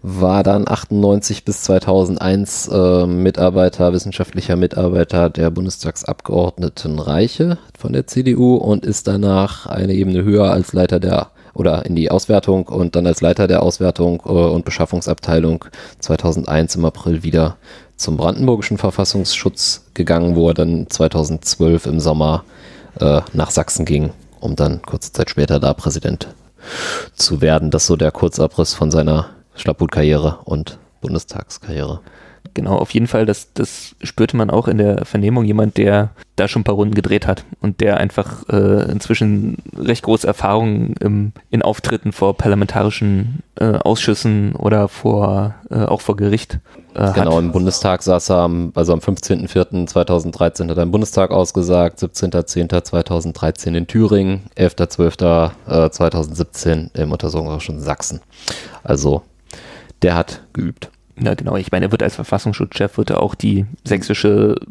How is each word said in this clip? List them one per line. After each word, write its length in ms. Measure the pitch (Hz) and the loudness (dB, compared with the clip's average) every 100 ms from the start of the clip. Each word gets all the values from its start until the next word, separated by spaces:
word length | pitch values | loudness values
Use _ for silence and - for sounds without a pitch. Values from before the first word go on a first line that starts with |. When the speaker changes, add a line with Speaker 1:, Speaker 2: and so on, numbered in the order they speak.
Speaker 1:
war 420 | 95 92 92 98 | -8 0 2 4
dann 240 | 95 101 98 | 4 2 2
achtundneunzig 760 | 107 - 104 101 101 - 104 | -2 -2 2 4 2 0 -6
bis 180 | - 101 | -6 -6
zweitausendeins, 1040 | - 92 - 95 92 92 92 98 98 - - | 2 2 4 2 2 0 0 0 0 -6 -2
äh, 380 | 98 90 90 90 | 2 4 4 2
Mitarbeiter, 840 | 87 92 95 90 92 92 - 90 | 0 0 2 2 4 2 2 2
wissenschaftlicher 640 | 90 101 - 90 92 - | 2 -4 -6 -6 -6 -2
Mitarbeiter 760 | 90 87 - 92 90 85 90 85 | 0 0 0 0 2 0 2 0
der 200 | 80 82 | 2 0
Bundestagsabgeordneten 1500 | 85 92 - 80 - - - - - 90 - 87 - 80 76 | 0 -4 -6 -8 -8 -8 -8 -2 0 0 -2 -6 -6 -6 -6
Reiche 580 | 73 73 117 - 170 170 - _ | -2 0 0 0 -2 -2 -8 _
von 160 | 120 | -4
der 140 | 131 131 | -4 -2
C 160 | - | -2
D 140 | 127 123 | 0 4
U 180 | 123 | 4
und 320 | 123 - 104 - | 4 2 0 0
ist 220 | 104 - | -4 -2
danach 580 | 101 101 95 98 - - | 0 2 2 0 -4 -8
eine 280 | 98 95 | -4 0
Ebene 280 | 95 95 90 | 0 2 2
höher 300 | 101 104 98 | 4 4 4
als 200 | 92 90 | 2 0
Leiter 280 | - 90 90 | 0 2 2
der, 320 | 90 - - _ - | 0 -2 -4 _ -20
oder 300 | - 87 80 - | -2 0 0 0
in 100 | 85 | 0
die 120 | 80 | 2
Auswertung 600 | 95 - 104 - 95 90 | 0 2 2 4 0 0
und 260 | - 87 | -2 0
dann 140 | 87 87 | 2 2
als 120 | 82 | 2
Leiter 280 | 85 87 95 | 2 2 2
der 160 | 85 | 4
Auswertung, 580 | 90 - 92 - 87 85 | 2 2 -2 2 0 0
äh, 40 | - | 0
und 360 | 90 85 82 | 2 2 2
Beschaffungsabteilung 1000 | - - 82 90 - 80 - 85 82 80 - - - - | -2 -4 -2 -2 -2 -4 2 2 2 0 -4 -20 -20 -16
zweitausendeins 800 | - 78 85 80 - 76 82 87 | -2 0 0 -2 0 0 0 0
im 80 | |
April 400 | 82 - - 82 | -2 0 -2 -2
wieder 320 | 82 80 80 - - - - _ | 0 2 2 -2 -20 -20 -20 _
zum 200 | - 78 | -4 0
brandenburgischen 640 | 82 90 131 113 - 107 | 0 2 2 2 0 -2
Verfassungsschutz 1120 | 98 - 98 101 92 - 98 - - - _ | 0 0 -2 0 -2 -2 -2 -2 -4 -4 _
gegangen, 420 | - 85 85 87 | -4 0 2 2
wo 140 | 82 82 | 4 4
er 60 | |
dann 320 | 82 82 82 - | 4 0 0 -4
zweitausendzwölf 960 | - 80 82 76 80 - - 82 82 | 0 0 2 -2 -2 -4 0 2 2
im 160 | - 80 | 0 -2
Sommer, 440 | 78 78 76 78 - - - - - - | 0 2 2 0 -4 -20 -20 -20 -20 -2
äh, 220 | 73 73 - | 2 2 0
nach 160 | - 78 | -4 -2
Sachsen 340 | - 76 - | -2 -2 -4
ging, 280 | 80 73 76 - - - | 0 0 -2 -6 -20 -10
um 160 | - - | -8 0
dann 240 | 73 80 | 0 0
kurze 320 | - - - | -6 -8 -8
Zeit 160 | - - | -4 -4
später 320 | - 73 76 | 0 0 2
da 140 | 69 | 0
Präsident 540 | 73 - 78 - 73 - - _ _ - - - - - | 0 -4 -4 -4 -6 -10 -18 _ _ -16 -10 -8 -8 -12
zu 280 | - - 80 | -4 -2 2
werden. 280 | 78 78 80 | 2 2 2
Das 120 | 78 | 0
ist 60 | - | 0
so 80 | 80 | 2
der 140 | 78 | 0
Kurzabriss 640 | - 87 - 78 - 80 | 0 -2 0 -2 0 -2
von 180 | - 80 | 0 0
seiner 360 | 80 76 78 - - _ | 2 2 0 -2 -12 _
Schlapphutkarriere 840 | - - - 82 - 76 76 76 76 | -8 -6 -2 -2 2 2 2 0 -4
und 340 | - 76 78 - _ _ | -6 -6 -6 -14 _ _
Bundestagskarriere. 1000 | - - - - - - - 78 71 87 - - - - - | -6 -6 -6 -14 -14 -16 -10 -8 -6 -8 -14 -20 -20 -20 -12
Speaker 2:
Genau, 220 | - - 98 | -6 -2 0
auf 120 | - | 0
jeden 140 | - 117 | 0 0
Fall, 200 | 110 110 | 2 0
das, 260 | 101 - | -2 -6
das 420 | - 107 - - _ | -6 -6 -6 -18 _
spürte 340 | - - 110 123 | -14 -2 0 2
man 120 | 107 | 0
auch 160 | 110 117 | 0 2
in 120 | 110 | 2
der 260 | 104 101 | 2 0
Vernehmung, 400 | - 107 101 123 | -2 0 2 2
jemand, 320 | 110 107 107 104 | 2 2 2 2
der 340 | 104 101 104 - - - | 2 4 0 -6 -12 -2
da 120 | 101 | -2
schon 120 | - | 0
ein 40 | |
paar 100 | 107 | 0
Runden 200 | 101 104 | 0 0
gedreht 320 | 101 - 104 - | -2 -2 -2 0
hat 180 | 98 - - | -4 -6 -6
und 200 | 107 98 | -4 0
der 180 | 104 101 | 0 2
einfach, 500 | 101 - 101 - - | 0 -2 -6 -8 -2
äh, 420 | 104 98 101 - | 2 4 4 2
inzwischen 680 | 101 - 113 107 104 101 - - - | -4 -2 0 2 2 -2 -6 -12 -6
recht 260 | - 117 | -2 -2
große 220 | - 110 - | 0 0 2
Erfahrungen 680 | 104 104 107 113 104 110 - | 0 0 0 0 0 -2 -2
im, 320 | 104 104 104 - _ | 0 0 -2 -6 _
in 100 | 113 | 0
Auftritten 520 | - 110 - 110 - | 0 -2 -2 -2 -4
vor 240 | - 98 98 | 0 0 2
parlamentarischen, 1040 | 110 101 101 107 104 - 104 98 110 143 - - | 0 2 0 0 0 0 0 0 -2 -6 -10 -2
äh, 100 | 113 | 0
Ausschüssen 880 | 107 - 113 - 104 113 104 104 - | 2 2 0 0 0 2 2 0 0
oder 320 | - 107 101 | 2 2 2
vor, 680 | - 110 104 101 98 104 107 - | 0 0 2 2 0 -2 -4 -6
äh, 160 | - | -2
auch 160 | 107 - | 0 0
vor 160 | - 101 | -2 0
Gericht, 420 | 101 107 - - _ - _ | 0 0 -2 -10 _ -20 _
äh, 180 | - 98 | -2 0
Speaker 1:
Genau, 240 | 95 90 82 | 2 2 2
Speaker 2:
hat. 80 | |
Speaker 1:
im 80 | 85 | 2
Bundestag 500 | 85 92 - 101 90 | 0 0 0 0 0
saß 280 | - 87 - | 2 0 4
er 80 | 92 | 2
am, 340 | 87 87 85 | 2 0 -4
also 200 | - 85 | -2 0
am 80 | 85 | 0
fünfzehnten 440 | - 95 - 90 92 | 0 -4 -2 -2 0
vierten 400 | 92 90 92 87 | 0 0 -2 -2
zweitausenddreizehn 840 | - 85 87 80 - 85 - 85 | 0 2 0 0 -2 -2 0 -4
hat 80 | 82 | 0
er 40 | |
im 80 | 85 | 0
Bundestag 400 | 101 107 - 95 | 0 0 0 2
ausgesagt, 720 | 95 90 - 87 90 85 - | 2 0 0 2 2 2 -2
siebzehnter 460 | 90 - 90 87 82 | -8 -4 -2 -2 -2
zehnter 360 | - 85 90 | -4 0 -2
zweitausenddreizehn 920 | - 87 - 85 82 - 80 - - 85 | -2 -4 -2 -2 -4 -4 -4 -4 -4 -4
in 100 | 87 | -2
Thüringen, 580 | 113 110 104 95 95 98 - | 2 4 4 2 -2 -8 0
elfter 320 | 92 - 87 | 0 2 -4
zwölfter 640 | - 85 - 90 85 80 - - | 2 0 2 2 2 2 -4 -2
äh, 220 | 82 80 | 2 2
zweitausendsechzehn 1000 | - 85 85 78 78 82 - 85 82 80 | 2 0 0 -4 -6 -8 -4 -2 -2 -4
im 180 | - 76 | -4 -4
Untersuchungsausschuss 720 | 78 82 82 80 78 - 76 | -2 -4 -4 -4 -6 -8 -10
Sachsen. 360 | 73 73 - 78 _ - - - - - | -6 -6 -6 -10 _ -16 -12 -12 -16 -16
Also, 400 | - 71 71 69 - _ _ - - - - - | -4 0 2 0 -4 _ _ -20 -20 -20 -20 -2
der 140 | 92 85 | 0 2
hat 240 | - - - | -2 -8 -12
geübt. 360 | - 87 - - _ _ - | -6 -6 -8 -18 _ _ -4
Speaker 2:
Ja, 120 | 117 | -2
genau. 220 | 101 - 98 | -2 -4 -4
Ich 140 | 92 | -2
meine, 140 | 92 | -2
er 80 | 92 | 0
wird 100 | 113 | 0
als 120 | - | -2
Verfassungsschutzchef, 840 | - - 101 - 104 98 - 101 - | -4 -4 -4 -2 -4 -6 -2 -4 -2
wird 140 | 107 | -2
er 120 | - | 0
auch 120 | 104 | -2
die 320 | - 110 101 101 143 | -2 -2 0 -2 -8
sächsische 720 | - 110 - 104 104 104 104 - - | -4 -4 -2 0 2 4 2 0 -6